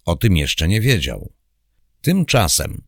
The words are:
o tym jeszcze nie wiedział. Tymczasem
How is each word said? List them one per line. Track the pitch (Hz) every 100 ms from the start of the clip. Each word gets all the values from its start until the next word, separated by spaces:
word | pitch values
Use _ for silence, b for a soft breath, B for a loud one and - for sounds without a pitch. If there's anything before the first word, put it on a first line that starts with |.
| -
o | 85
tym | 110 85
jeszcze | 71 - 82
nie | 107
wiedział. | 120 110 65 50 - - _ _ _ _ _ _
Tymczasem | - 190 160 131 87 - - -